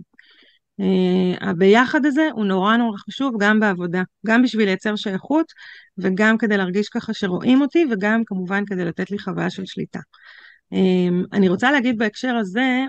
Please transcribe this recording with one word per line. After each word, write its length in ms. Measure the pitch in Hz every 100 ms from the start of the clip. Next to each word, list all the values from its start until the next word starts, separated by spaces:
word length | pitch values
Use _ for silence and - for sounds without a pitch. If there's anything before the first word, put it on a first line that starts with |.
| - _ _ _ _ _ _ -
אה, 680 | 190 190 180 185 185 180 196
הביחד 560 | 170 190 220 254 311 277
הזה 240 | 269 311
הוא 140 | 226 208
נורא 320 | 190 190 233
נורא 200 | 233 202
חשוב 360 | - - 269 226
גם 200 | 202 214
בעבודה, 440 | 214 180 175 180 185 _ 208
גם 180 | 226
בשביל 220 | 247 220 208
לייצר 300 | 190 214 208
שייכות, 500 | 214 190 - 302 320 - - - - -
וגם 400 | 190 185 214 220
כדי 200 | 226 208
להרגיש 320 | 180 185 208
ככה 240 | 240 -
שרואים 480 | 220 196 180 - 262
אותי, 240 | 285 339 320
וגם 300 | 220 208 226 233
כמובן 400 | 190 180 196 202
כדי 200 | 190 175
לתת 260 | 160 185
לי 80 | 202
חוויה 300 | 190 165 170
של 160 | 185 190
שליטה. 340 | - 156 - 156 _ - - - - -
אה, 340 | 190 185 185 180 180 190
אני 160 | 196 190
רוצה 220 | 180 247
להגיד 260 | 285 240 226
בהקשר 380 | 220 - 254 240
הזה 480 | 202 190 262 254